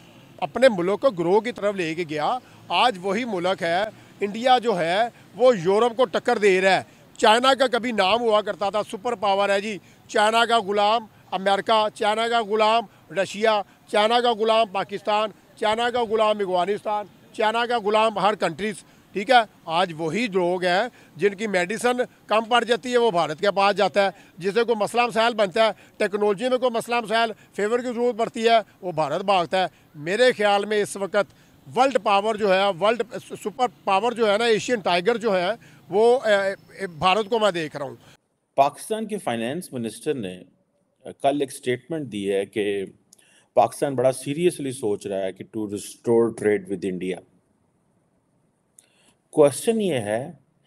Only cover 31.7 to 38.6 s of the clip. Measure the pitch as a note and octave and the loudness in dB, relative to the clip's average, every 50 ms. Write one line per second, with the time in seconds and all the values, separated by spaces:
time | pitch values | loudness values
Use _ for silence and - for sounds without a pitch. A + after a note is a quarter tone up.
31.7 | C3 A3+ C4 C#4 A3+ G3 F#3+ A3 G3 G3+ G3+ A3 A3 G3+ G#3+ G3 F#3 F#3 G3 G3+ | 0 2 2 2 2 0 2 2 2 2 2 0 -2 0 2 2 2 2 2 0
32.7 | F#3 D#3 F#3+ G#3+ A#3+ G#3 A3 - - F#3+ - - G#3 - - G#3+ F3+ B3+ B3 A#3+ | 0 0 0 0 0 0 -4 -8 -8 -14 -12 -12 -14 -10 -10 -8 -4 -2 -2 -2
33.7 | - _ - G#3+ G3 F#3+ A3 B3 A#3 A3+ A3+ G#3 G3 G#3+ A#3+ A#3 A3 F#3+ - E3+ | -4 _ -2 0 0 2 0 0 -2 0 0 2 2 2 2 2 2 0 0 -2
34.7 | G3+ G#3 D#3+ F#3+ F3 F3+ F3 A3 A#3+ G3+ - A3 F#3+ F#3 F3 F#3+ A#3 - - - | -2 -2 0 0 0 2 2 0 0 0 0 0 0 0 0 -2 -4 -6 -10 -20
35.7 | - - _ - E3+ G#3 A3+ A#3+ B3 C4+ - A3+ G3+ G3 G3 G3 G3 - _ - | -20 -20 _ -2 0 4 4 6 4 4 4 2 2 2 2 0 -4 -6 _ -20
36.7 | - - G3 F#3 E3 C#3+ F3+ F#3 F#3 G#3+ G#3+ G3+ A#3+ A3 G#3+ G3+ E3+ F3 D#3 C#3+ | -14 -10 -10 -10 -6 0 2 2 2 2 0 -2 0 2 2 2 0 0 -6 -6
37.7 | - C#3+ C#3+ C3 A#2+ - _ - - _ _ _ _ _ _ _ - C3+ | -8 -10 -10 -12 -14 -16 _ -20 -20 _ _ _ _ _ _ _ 2 2